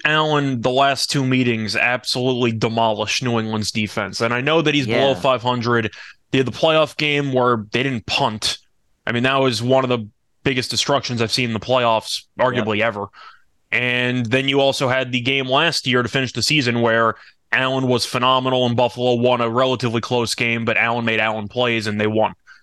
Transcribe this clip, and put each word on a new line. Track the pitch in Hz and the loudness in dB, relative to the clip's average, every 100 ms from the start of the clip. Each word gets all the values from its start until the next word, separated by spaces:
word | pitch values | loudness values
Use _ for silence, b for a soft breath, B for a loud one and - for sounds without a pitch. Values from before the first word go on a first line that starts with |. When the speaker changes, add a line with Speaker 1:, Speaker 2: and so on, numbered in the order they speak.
| 151 | -2
Speaker 1:
Allen | 156 156 147 139 127 | 0 2 0 0 -2
the | 127 | 0
last | 127 139 131 - | 2 2 0 -2
two | 143 131 | 0 2
meetings | 131 120 113 107 101 | 2 2 0 -2 0
absolutely | 117 123 - 131 127 123 123 | 0 -2 -4 -2 0 0 0
demolish | 113 117 113 113 104 104 - | 0 0 2 0 0 -2 -2
New | 127 117 | 0 -2
England's | 110 110 104 | -2 -4 -4
defense. | 110 107 - 98 - | -4 -4 -4 -6 -2
And | 117 | -2
I | 120 | 0
know | 139 160 | 0 2
that | 151 | 2
he's | 147 123 | 0 0
below | 117 135 | 2 2
Speaker 2:
Yeah. | 131 | 2
Speaker 1:
five | 139 127 | 0 0
hundred. | 123 123 120 117 107 B B B - | 0 0 2 0 0 B B B -2
They | 131 | 0
had | 123 | 0
the | |
playoff | - 160 160 151 - | 0 2 4 2 -2
game | 151 143 143 | -2 0 0
where | 127 123 117 104 | 2 2 0 -2
they | 120 | -2
didn't | 135 120 - | -2 -4 -4
punt. | - 131 107 - - _ _ _ _ - | -2 -2 -2 -6 -6 _ _ _ _ -4
I | |
mean, | 120 | -2
that | 131 139 | 0 2
was | 135 110 | 0 0
one | 120 131 | 2 2
of | 131 | 2
the | 120 104 _ _ _ | -2 -4 _ _ _
biggest | 139 127 - | -2 -2 -2
destructions | 120 - 139 - 120 | -4 0 0 0 -2
I've | 113 | -2
seen | - 123 | 0 -2
in | |
the | 110 | -2
playoffs, | 120 127 117 110 - - - - | 0 2 4 2 -2 -10 -8 0
arguably | 123 120 110 104 | 0 0 -2 0
Speaker 2:
Yep. | 113 | 0
Speaker 1:
ever. | 104 101 B B B B _ - | -2 -8 B B B B _ -4
And | 110 123 123 123 123 117 | -2 0 0 0 -2 0
then | 131 135 | 0 2
you | 139 | 2
also | 139 131 135 | 2 2 0
had | 131 127 | 0 -2
the | 123 | -2
game | 120 139 131 | 0 -2 0
last | 135 165 - 131 | 2 2 0 0
year | 123 | 0
to | 117 | 0
finish | 139 127 | -2 -2
the | - | -4
season | - 151 120 120 | 0 0 2 2
where | 117 113 113 - B B - | 2 2 2 -2 B B -4
Allen | 113 131 131 131 | -2 0 0 2
was | 170 - | 0 0
phenomenal | 127 123 131 131 127 123 | 0 2 2 2 0 0
and | 120 | 2
Buffalo | 123 123 123 120 | 0 0 0 2
won | 123 123 | 2 2
a | 117 | 0
relatively | 117 131 120 123 117 | 2 0 0 0 -2
close | - 123 117 - | 0 -2 0 -2
game, | 117 117 | -2 0
but | 113 107 | 0 0
Allen | 117 120 113 | 0 0 0
made | 110 | 0
Allen | 110 110 104 | 0 -2 -6
plays | 120 123 113 107 | -2 0 0 -2
and | 104 | -2
they | 107 | 0
won. | 110 107 - B B | 2 0 -2 B B